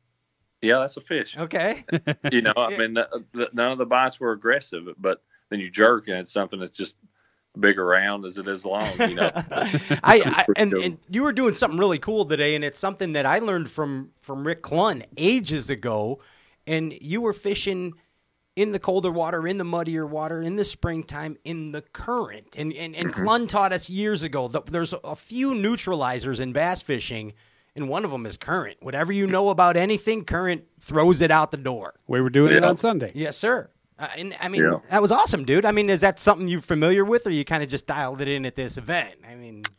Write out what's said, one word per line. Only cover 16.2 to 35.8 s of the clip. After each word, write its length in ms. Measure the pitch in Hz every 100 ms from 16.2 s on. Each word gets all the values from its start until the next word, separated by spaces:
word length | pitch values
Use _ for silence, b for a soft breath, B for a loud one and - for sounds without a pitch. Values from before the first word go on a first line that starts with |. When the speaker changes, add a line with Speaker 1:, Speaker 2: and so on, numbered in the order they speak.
| b b b b -
Speaker 2:
and 260 | 160 160 -
you 200 | 147 202
were 120 | 226
fishing 600 | - 196 202 196 185 180 165 _ _ _ _ _ -
in 160 | 214
the 60 | 196
colder 300 | - 185 180
water, 340 | 165 165 175 165
in 100 | 196
the 60 |
muddier 400 | 170 170 165 160 151
water, 360 | 151 156 165
in 140 | 165 202
the 80 |
springtime, 720 | 196 - 170 160 160 143 156 151
in 280 | 156 165 156
the 100 | 151
current. 760 | - - - 247 165 104 - -
And, 140 | 151
and, 220 | 143 165 160
and 160 | 175
Speaker 1:
Mm-hmm. 140 | 180 196
Speaker 2:
Clunn 220 | 233 226
taught 240 | 202 190
us 160 | 180 -
years 340 | 185 214 196
ago 240 | 156 139 123
that 180 | 139 -
there's 280 | 170 165 175
a 100 | 151
few 380 | 156 - 240 269
neutralizers 880 | 240 202 233 - 165 127 127 123 123
in 120 | 131
bass 300 | 131 170 185
fishing, 500 | - 127 - 117 107 107 _ _ _
and 140 | 147 135
one 140 | 165 208
of 60 |
'em 120 | 135 110
is 100 | 98
current. 400 | - 180 104 -
Whatever 320 | 131 135 165
you 140 | 202 196
know 240 | 185 202
about 260 | 175 180 175
anything, 480 | 190 208 220 220
current 400 | 165 170 185 170 - _
throws 400 | - 151 170 156
it 100 | 160
out 200 | 156 156
the 80 | 147
door. 360 | 131 120 90 - -
Speaker 3:
We 140 | 127
were 80 | 127
doing 220 | 135 151
it 100 | 156
Speaker 1:
Yeah. 60 | 170
Speaker 3:
on 60 | 170
Sunday. 340 | 233 185 117
Speaker 2:
Yes, 220 | 139 151 143
sir. 320 | 220 247 - _ _ -
Uh, 100 | 147 135
and, 180 | 190 -
I 80 | 185
mean, 140 | 196
Speaker 1:
Yeah. 140 | 160 160 -
Speaker 2:
that 120 | 202
was 100 | 202
awesome, 320 | 247 453 175
dude. 200 | 131 156 208
I 60 |
mean, 160 | 208